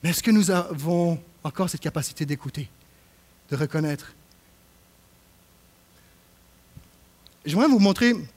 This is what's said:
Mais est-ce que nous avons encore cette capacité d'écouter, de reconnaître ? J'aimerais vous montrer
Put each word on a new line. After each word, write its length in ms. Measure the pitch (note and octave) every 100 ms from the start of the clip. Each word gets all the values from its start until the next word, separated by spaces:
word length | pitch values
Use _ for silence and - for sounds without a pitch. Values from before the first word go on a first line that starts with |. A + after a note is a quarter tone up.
Mais 80 | E3
est-ce 140 | E3
que 80 | -
nous 180 | G#3+ F#3
avons 720 | F#3 F3 D#3+ D3+ F3 F3 E3 - _
encore 260 | D#3 - F#3
cette 120 | D#3
capacité 440 | D#3 D3+ C3+ - D3
d'écouter, 440 | C#3+ C3+ C#3 C3+ _ _ _ _ _ _ _ _
de 40 | C3+
reconnaître ? 580 | D3 D#3+ D3+ D3 - - _ _ _ _ _ _ _ _ _ _ _ _ _ _ _ _ _ _ _ _ _ _ _ _ _ - - _ _ _ - _ D3+
J'aimerais 220 | D#3+ D4
vous 100 | B3+
montrer 380 | G3 F#3+ A#3+ A3+ D3+